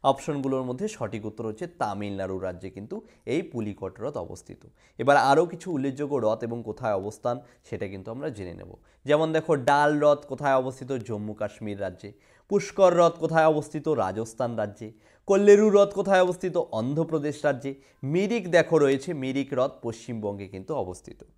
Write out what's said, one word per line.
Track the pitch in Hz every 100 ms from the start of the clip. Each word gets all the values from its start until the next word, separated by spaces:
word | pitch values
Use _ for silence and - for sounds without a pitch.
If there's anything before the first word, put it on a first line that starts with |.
অপশনগুলোর | 135 135 - 147 135 131
মধ্যে | 127 127 214
সঠিক | - 107 110
উত্তর | 107 107
হচ্ছে | 110 107 175
তামিলনাড়ু | - 110 101 104 98 95 95
রাজ্যে | 92 87 92
কিন্তু | 92 107 208 214 _
এই | - 147
পুলিকট | 165 120 104 95 95 95
হ্রদ | 123 139
অবস্থিত। | 87 98 - - - _ _ -
এবার | 127 143
আরও | 127 143
কিছু | 170 175 190
উল্লেখযোগ্য | 151 139 131 147
হ্রদ | 139 107 110
এবং | 117 117
কোথায় | 110 101 113
অবস্থান | 98 101 - 123 127 135 _ -
সেটা | 107 101
কিন্তু | 98 98
আমরা | 120 156
জেনে | 104 90
নেব। | 90 90 - _ _
যেমন | 127 147 160
দেখো | 160 156
ডাল | 147 127 143 147 151
হ্রদ | 147 143
কোথায় | - 127 143
অবস্থিত? | 131 131 127 127
জম্মু | 135 117 107 104
কাশ্মীর | 104 104 - 107 98
রাজ্যে। | 95 92 101 - _ _ _
পুষ্কর | 202 - - 185
হ্রদ | 170 170 170
কোথায় | 156 160
অবস্থিত? | 156 151 151 156 160
রাজস্থান | 139 95 101 117 - 120
রাজ্যে। | 113 104 101 107 _ _ _ -
কল্লেরু | 196 202 202 214
হ্রদ | 202 202
কোথায় | 196 196 185
অবস্থিত? | 185 180 185 170
অন্ধ্রপ্রদেশ | - 110 120 147 160 160 147 147
রাজ্যে। | 147 135 135 135 _ _
মিরিক | 131 170 196 233 180
দেখো | 165 160 160
রয়েছে, | 143 135 180
মিরিক | 156 131 135 135
হ্রদ | 131 135 -
পশ্চিমবঙ্গে | 117 113 - 113 104 101 95
কিন্তু | 98 95
অবস্থিত। | 147 90 90 - - -